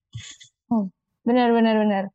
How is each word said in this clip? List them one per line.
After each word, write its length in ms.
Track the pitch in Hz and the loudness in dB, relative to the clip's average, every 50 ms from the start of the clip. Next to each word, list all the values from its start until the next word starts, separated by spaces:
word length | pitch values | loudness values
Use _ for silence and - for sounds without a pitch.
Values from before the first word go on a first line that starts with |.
| _ _ _ - - - - - - _ _ _ _ _ | _ _ _ -20 -20 -20 -20 -20 -20 _ _ _ _ _
Hmm, 240 | 240 220 202 185 - _ _ _ _ _ _ | -4 -2 -2 -4 -10 _ _ _ _ _ _
benar, 280 | 233 240 254 247 240 233 | 0 0 2 2 2 2
benar, 240 | 233 226 226 220 220 | 2 2 2 2 2
benar. 240 | 214 214 202 196 190 196 - | 0 0 0 -2 -4 -6 -12